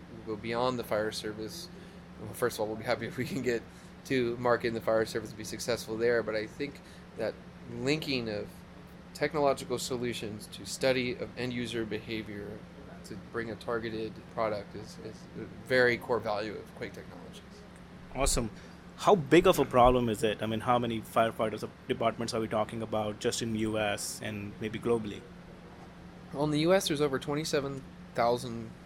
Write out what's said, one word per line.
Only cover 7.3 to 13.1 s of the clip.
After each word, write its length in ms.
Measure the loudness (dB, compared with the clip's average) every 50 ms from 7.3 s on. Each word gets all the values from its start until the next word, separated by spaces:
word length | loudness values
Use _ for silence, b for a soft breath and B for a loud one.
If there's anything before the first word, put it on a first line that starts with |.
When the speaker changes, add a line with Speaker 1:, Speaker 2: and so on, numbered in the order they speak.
| -4 -6 -10 -16 -16 -16 -12 -10 -6 -2
Speaker 1:
linking 480 | 2 2 2 2 2 0 0 0 0 -2
of 180 | -2 -4 -4 -6 -10 -16 -18 -18 -18 -18 -18 -18 -18 -18 -16 -10 -4
technological 640 | 0 0 0 2 4 4 4 4 2 0 -2 -2 -2
solutions 680 | -2 -2 -2 -2 -2 -2 -2 -2 -4 -6 -8 -8 -10 -12
to 140 | -14 -12 -10
study 480 | -8 -4 2 4 4 4 4 2 0 -2
of 140 | -4 -6 -8 -6 -6
end 140 | -4 -4
user 320 | -2 -2 -4 -2 -2 -2 -2
behavior 640 | -2 -4 -4 -4 -4 -6 -6 -6 -6 -8 -8 -8 -8 -10 -12 -12 -16 -16 -16 -16 -14 -14 -14 -14
to 100 | -12